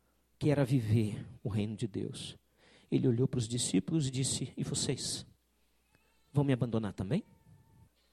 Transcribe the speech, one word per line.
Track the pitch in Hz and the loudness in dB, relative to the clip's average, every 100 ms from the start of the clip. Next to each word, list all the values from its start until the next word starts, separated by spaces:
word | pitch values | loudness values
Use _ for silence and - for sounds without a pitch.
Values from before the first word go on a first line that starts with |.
| _ _ _ - | _ _ _ -2
que | 151 | 2
era | 143 | 4
viver | 127 139 107 113 107 101 - - | 4 2 4 4 2 -2 -10 -10
o | 117 | -4
reino | 104 104 107 | -2 -2 -2
de | 110 | -4
Deus. | 95 104 123 - - _ _ _ - _ | -4 -6 -8 -12 -14 _ _ _ -20 _
Ele | - 131 | 0 2
olhou | 117 131 | 4 2
pros | 127 110 | 0 -2
discípulos | 120 - - - 160 135 | -2 0 0 2 0 0
e | |
disse, | 127 131 - 131 - | 0 -2 -2 -6 -6
"E | |
vocês? | - - - 131 - - - - _ _ _ _ _ _ _ _ _ | -4 -2 -2 -2 -4 -8 -10 -20 _ _ _ _ _ _ _ _ _
Vão | 139 | 0
me | 143 | 2
abandonar | 123 120 110 107 | 2 0 -2 -2
também?" | - 95 170 - - - - _ _ - _ _ | -4 -2 -2 -4 -14 -20 -20 _ _ -20 _ _